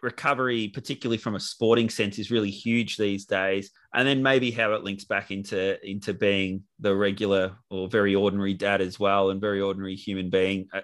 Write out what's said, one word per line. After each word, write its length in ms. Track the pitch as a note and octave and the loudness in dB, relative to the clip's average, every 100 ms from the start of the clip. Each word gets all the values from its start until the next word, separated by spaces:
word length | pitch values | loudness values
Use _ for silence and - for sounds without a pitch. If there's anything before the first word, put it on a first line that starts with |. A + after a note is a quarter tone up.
recovery, 640 | B2 - C#3+ C3 B2+ A#2 G#2+ | -6 -4 -2 0 0 -2 -4
particularly 500 | C3 - C#3 B2 A2 | -6 -10 -6 -4 -2
from 160 | A#2+ | -2
a 60 | G2 | -6
sporting 500 | - - A2+ A#2 A2+ | -8 -2 4 4 4
sense, 280 | - G#2 G2 | 0 -2 -4
is 120 | G2+ | -2
really 200 | A#2 G2+ | 0 0
huge 460 | G2 A#2 A#2 G#2+ - | -4 -2 0 -2 -2
these 300 | G#2 G2+ G2+ | -2 -2 -2
days. 440 | G2 F#2+ G2 G2 _ _ | -2 0 -2 -4 _ _
And 120 | - C3+ | 0 2
then 140 | C3+ | 2
maybe 280 | C3+ C3+ B2 | 4 4 2
how 220 | A2+ G#2+ | 0 0
it 100 | G#2+ | 0
links 200 | F#2+ G2 | -4 -8
back 260 | - G2+ - | -4 -4 -4
into, 480 | G2 G2 G2 F#2+ F#2 G2+ | -8 -4 -2 -2 -2 -6
into 260 | G2+ - | -8 -6
being 480 | F#2 G#2 G2 F#2+ F#2+ - - | 0 2 2 0 -4 -10 -4
the 140 | G#2 G2 | 0 2
regular 600 | G2+ G2 G#2 G2 F#2 F#2+ _ | 2 0 2 2 0 -4 _
or 160 | F#2+ F#2 | -6 0
very 260 | G#2+ G2+ | 2 4
ordinary 400 | G2 G2+ G2+ G2 | 4 4 2 -2
dad 260 | F#2 G2+ G2 | -2 0 0
as 180 | F#2 F2+ | 0 0
well, 320 | G2+ G2 F#2+ | 2 4 2
and 100 | G2 | 2
very 200 | G#2 G2 | 0 0
ordinary 340 | G2 F#2+ G2 F#2 | -2 -2 -6 -8
human 340 | - F#2+ F#2 | -6 -4 0
being, 380 | F#2+ F#2+ G2 F#2 | 2 2 0 -4
uh, 80 | F#2+ | -10